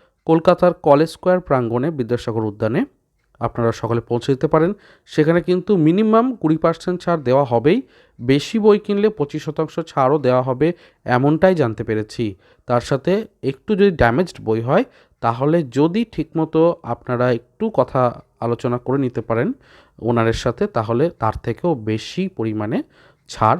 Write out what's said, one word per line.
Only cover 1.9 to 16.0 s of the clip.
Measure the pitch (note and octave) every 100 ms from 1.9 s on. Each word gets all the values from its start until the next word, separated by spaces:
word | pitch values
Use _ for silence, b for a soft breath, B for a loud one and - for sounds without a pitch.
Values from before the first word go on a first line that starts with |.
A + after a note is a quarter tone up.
বিদ্যাসাগর | D3 A2+ A#2+ B2 A2 A2
উদ্যানে | G#2 A2 D3+ C#4+ _ _ _ _ -
আপনারা | A#2 - A#2
সকলে | - A2+ A#2
পৌঁছে | - A#2+ -
দিতে | C3 D3+
পারেন। | D#3 F3 G#3 b b b
সেখানে | - D3+ E3+
কিন্তু | F3 F3+ F3+ F#3+
মিনিমাম | D#3 F#3+ A3 A3+ B3+ A3+
কুড়ি | D#3 D#3+
পার্সেন্ট | E3 E3 F#3 F3+
ছাড় | F3+ E3
দেওয়া | B2 C3+ B2
হবেই, | A#2 C#3+ A#3+ - b b b
বেশি | A#2+ C#3+ - A3+
বই | G#3+ G3+
কিনলে | G#3 G3+ G#3+
পঁচিশ | G#3+ C#3+ D3+
শতাংশ | D3+ D3 D#3 -
ছাড়ও | D#3+ D3 C3 D3+
দেওয়া | B2+ B2+
হবে, | B2+ B2+ D#3+ F3 b b A#2+
এমনটাই | B2 C#3+ D#3 F#3+ E3+
জানতে | A#2+ A2
পেরেছি। | A2+ G#2+ G#2 - G#2+ F#2 b b -
তার | A#2+
সাথে | - C#3 F3 G3+ A3 _
একটু | C3+ - - F#3+
যদি | G3+
ড্যামেজড | D#3 A#2 C3 F3+ -
বই | G#2+ A2
হয়, | A#2+ F3+ C4+ b b b
তাহলে | A#2 A#2+ C#3+ E3+
যদি | C3 B2+ E3 G#3